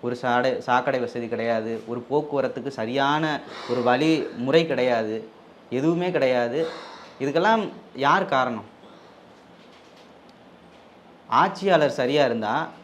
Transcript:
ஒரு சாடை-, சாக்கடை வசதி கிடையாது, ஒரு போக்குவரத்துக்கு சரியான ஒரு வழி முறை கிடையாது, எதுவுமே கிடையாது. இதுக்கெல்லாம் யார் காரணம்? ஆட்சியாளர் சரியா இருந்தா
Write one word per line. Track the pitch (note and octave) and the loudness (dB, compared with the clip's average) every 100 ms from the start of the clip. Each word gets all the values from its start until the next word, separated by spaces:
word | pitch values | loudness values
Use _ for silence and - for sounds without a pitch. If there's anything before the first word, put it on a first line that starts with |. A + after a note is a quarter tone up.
ஒரு | A#2+ A#2+ | -4 -4
சாடை-, | B2+ A#2+ B2+ A2+ | 0 2 2 -2
சாக்கடை | - B2 B2+ C3 | 0 0 2 -2
வசதி | A#2+ A#2+ A#2 | -2 -6 -6
கிடையாது, | A2 A2+ A2+ A2 A2+ A2 | -4 -2 -2 -2 -8 -6
ஒரு | A#2+ | -8
போக்குவரத்துக்கு | A#2+ C#3+ D3 C#3+ C3 B2 C3 | -2 -4 -2 -2 -2 -4 -8
சரியான | C3+ A2+ C3 C#3 D3+ D#3 D3 - - - | -6 -4 0 0 2 0 -4 -8 -14 -6
ஒரு | B2 | 0
வழி | A#2+ B2 D#3 D#3+ - A#2+ | 2 4 4 2 -2 -6
முறை | B2+ D#3 E3 | 2 4 4
கிடையாது, | B2+ B2+ A#2 A2 A2 A2 - - - - | 0 2 0 0 -6 -10 -20 -20 -20 -6
எதுவுமே | A#2+ D3+ E3+ F3+ | 0 0 2 0
கிடையாது. | E3+ C3+ B2 A#2+ C#3 E3 - - - - - | 2 2 2 0 -2 -4 -6 -16 -18 -20 -6
இதுக்கெல்லாம் | C#3 D3 G3 A3+ G3+ - - - | -2 0 2 2 0 -10 -16 -2
யார் | C#3 F3 F#3+ | 2 2 2
காரணம்? | C3+ B2+ A2+ G#2+ - - - - - - - - - - - - - - - - - - - - - - - - - - | 0 0 -4 -10 -20 -20 -20 -20 -20 -20 -20 -20 -20 -20 -20 -20 -20 -20 -20 -20 -20 -20 -20 -20 -20 -20 -20 -20 -20 0
ஆட்சியாளர் | A#2+ F#3 - G3 E3+ C#3+ | 2 2 2 4 4 4
சரியா | C3 B2+ D3 | 2 0 4
இருந்தா | C3+ A2+ G#2+ C3 E3 - | 2 2 -2 -2 -4 -12